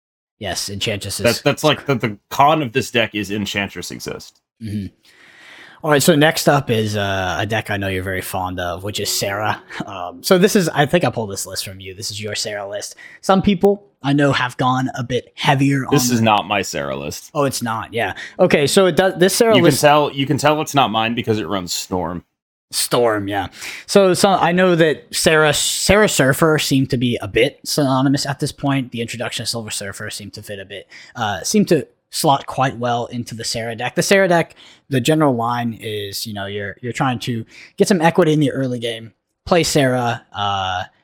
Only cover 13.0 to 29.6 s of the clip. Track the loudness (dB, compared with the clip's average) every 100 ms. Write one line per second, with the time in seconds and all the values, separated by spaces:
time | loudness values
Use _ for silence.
13 | -20 -8 2 4 4 4 4 2 _ _
14 | 0 2 4 2 -2 -2 0 0 -2 -4
15 | -4 -4 -6 -6 0 2 2 2 2 0
16 | 2 2 4 4 2 -2 -2 -4 -4 -6
17 | -6 -10 -8 -2 -2 -2 -4 -6 -6 -4
18 | -4 -6 -8 0 4 4 4 4 4 4
19 | 2 4 2 4 4 6 6 6 6 6
20 | 4 0 0 2 2 2 0 2 2 2
21 | 0 -2 -2 -2 -2 -4 -4 -8 -4 -4
22 | -4 -6 -12 _ _ _ _ -6 -2 0
23 | 2 0 -4 -4 -6 -10 -14 -14 0 4
24 | 4 4 2 2 2 4 4 4 4 2
25 | -6 0 4 4 4 2 -2 -2 2 4
26 | 4 2 2 4 2 2 2 0 0 0
27 | -2 -2 -2 2 2 0 -6 -2 0 2
28 | 2 0 -2 -6 -6 -4 -2 -2 -4 -6
29 | -8 -6 -8 -6 -6 -8